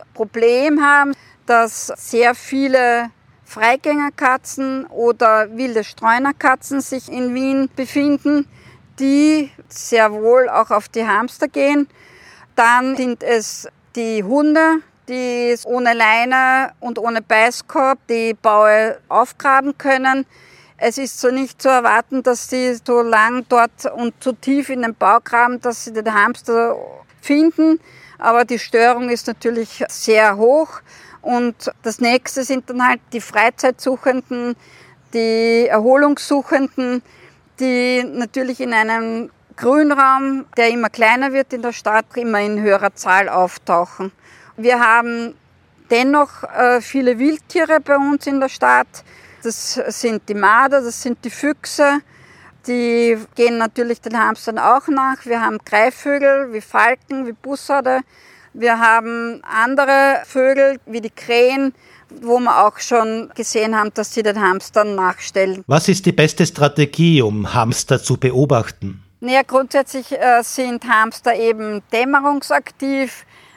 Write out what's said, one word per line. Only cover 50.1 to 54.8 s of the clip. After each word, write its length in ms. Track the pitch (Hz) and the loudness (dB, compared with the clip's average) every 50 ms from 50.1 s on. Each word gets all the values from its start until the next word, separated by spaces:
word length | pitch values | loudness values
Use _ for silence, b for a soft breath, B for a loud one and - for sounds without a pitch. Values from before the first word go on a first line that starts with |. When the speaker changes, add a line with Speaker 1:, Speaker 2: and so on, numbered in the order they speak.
| 220 202 - - | -4 -4 -6 -8
Speaker 1:
die 60 | 208 | -4
Marder, 480 | 208 196 202 220 240 269 277 285 277 | 0 2 4 4 4 4 2 2 0
das 200 | 240 233 - - | -2 -4 -8 -8
sind 220 | - 247 233 - - | -6 -8 -8 -8 -10
die 60 | 226 | -14
Füchse. 680 | - - - 294 302 - - - - - 285 285 285 294 b b b b b b b b b b b _ - 247 | -10 -6 -4 -4 -4 -4 -8 -6 -2 2 2 2 2 0 b b b b b b b b b b b _ -8 -6
Die 500 | 247 247 240 233 233 233 233 233 226 220 220 - _ | -4 -2 0 0 0 2 2 2 0 -2 -4 -8 _
gehen 220 | - 240 233 233 233 | 0 0 2 2 0
natürlich 440 | 226 220 - 247 240 233 233 - | -2 -2 -2 -4 -4 -4 -4 -6
den 180 | - 240 226 233 | -8 -8 -6 -4
Hamstern 400 | 214 214 220 - - 233 220 - | -4 -4 -6 -6 -8 -8 -4 0
auch 300 | 123 202 240 269 | 2 2 2 2